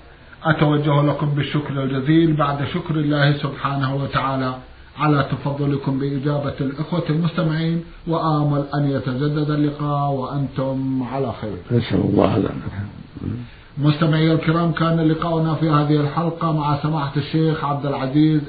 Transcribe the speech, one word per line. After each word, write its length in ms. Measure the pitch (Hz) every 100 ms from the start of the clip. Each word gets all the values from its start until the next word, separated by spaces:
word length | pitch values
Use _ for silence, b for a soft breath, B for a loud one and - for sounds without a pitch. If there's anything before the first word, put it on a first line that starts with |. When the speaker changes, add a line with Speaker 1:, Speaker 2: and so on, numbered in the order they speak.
| B B B B
Speaker 1:
أتوجه 580 | 160 156 147 147 151 143
لكم 280 | 147 139 147
بالشكر 540 | 143 - 185 - 139
الجزيل 500 | 131 135 135 160 165
بعد 320 | 151 143 143 131
شكر 300 | 175 - 156
الله 420 | 147 147 143 143
سبحانه 580 | 139 127 139 139 135 139
وتعالى 600 | 135 135 135 135 131 127 - b b 131
على 300 | 151 143 131
تفضلكم 680 | 127 143 135 139 139 143 135
بإجابة 540 | 139 139 147 143 139 -
الإخوة 420 | 135 139 156 175 -
المستمعين، 760 | 156 165 - 160 160 165 165 - B 165
وآمل 580 | 165 160 151 147 143 143 143
أن 160 | 143
يتجدد 580 | 135 135 127 147 151 151
اللقاء 640 | 151 147 147 147 143 143
وأنتم 920 | 139 135 139 131 135 135 135 135 131 120
على 200 | 135 127 -
خير. 160 | 110 90 -
Speaker 2:
نسأل 280 | 120 - 92
الله 380 | 98 98 101 101
ذلك. 140 | - - 95 98 101 - - - 92 117 120 B B -
Speaker 1:
مستمعي 560 | 147 147 160 156 160
الكرام، 380 | 156 160 165 170
كان 280 | 151 165 165
لقاؤنا 560 | 156 156 170 165 160 156
في 140 | 156
هذه 320 | 147 147 151
الحلقة 500 | 143 165 170 160 165
مع 260 | 151 147 143
سماحة 280 | 151 156 139 147
الشيخ 480 | 143 160 160 151 143
عبد 200 | 139 139
العزيز 560 | 131 131 147 156 151